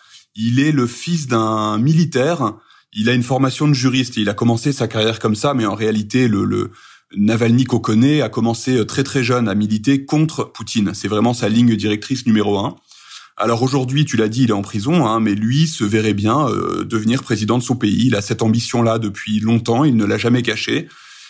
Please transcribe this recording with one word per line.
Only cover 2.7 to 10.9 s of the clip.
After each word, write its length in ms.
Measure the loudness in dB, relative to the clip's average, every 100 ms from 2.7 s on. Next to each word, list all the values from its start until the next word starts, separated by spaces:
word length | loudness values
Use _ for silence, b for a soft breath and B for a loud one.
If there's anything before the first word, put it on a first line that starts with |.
| B B
Il 160 | -4 0
a 40 |
une 100 | 0
formation 440 | 0 0 0 0 0
de 60 |
juriste 460 | 2 2 0 -2 -2
et 20 |
il 80 | -2
a 60 | 0
commencé 380 | 0 2 0
sa 140 | -2 -2
carrière 320 | 0 -2 0
comme 160 | -2 0
ça, 200 | 0 0
mais 100 | -2
en 100 | -2
réalité, 520 | -2 -2 0 0 2
le, 180 | 2 0
le 260 | -2 -6 B B B B 0
Navalny 480 | 0 2 2 2
qu'on 160 | 2 0
connaît 420 | 2 2 4 2
a 80 | 0
commencé, 480 | -2 -2 -2 0 0
euh, 80 | 0
très, 180 | -4
très 200 | -2 -2
jeune 260 | 0 0 0
à 60 | 0
militer 500 | 0 0 2 0 2
contre 380 | 0 0 -2
Poutine. 500 | -8 -10 -6 -2 -2